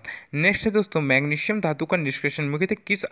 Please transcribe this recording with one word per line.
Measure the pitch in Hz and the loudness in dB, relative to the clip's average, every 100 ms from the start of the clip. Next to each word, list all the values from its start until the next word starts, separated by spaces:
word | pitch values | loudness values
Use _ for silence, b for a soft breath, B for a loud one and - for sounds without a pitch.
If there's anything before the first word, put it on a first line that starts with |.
| - B B | -8 B B
नेक्स्ट | 143 175 202 220 | 2 2 4 2
है | |
दोस्तों, | 214 202 160 | 2 0 0
मैग्नीशियम | 139 131 147 147 - 214 | 2 2 2 -2 -2 0
धातु | 175 147 156 | 0 -2 0
का | 185 | 0
निष्कर्षण | 143 - - - 147 | 0 -2 -2 -2 -2
मुख्यतः | 147 180 214 - | 0 0 -2 -2
किस | 202 - | -4 0